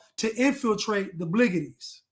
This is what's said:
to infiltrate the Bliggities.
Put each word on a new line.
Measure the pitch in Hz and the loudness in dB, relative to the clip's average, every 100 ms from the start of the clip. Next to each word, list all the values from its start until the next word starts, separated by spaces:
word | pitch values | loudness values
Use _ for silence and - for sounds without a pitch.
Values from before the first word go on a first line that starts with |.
| _ - | _ -4
to | 226 220 | -4 2
infiltrate | 269 277 233 208 - 202 196 165 | 2 2 0 0 0 -2 -4 -6
the | 170 | -2
Bliggities. | 208 247 180 139 - - - _ | 2 4 2 -4 -10 -18 -20 _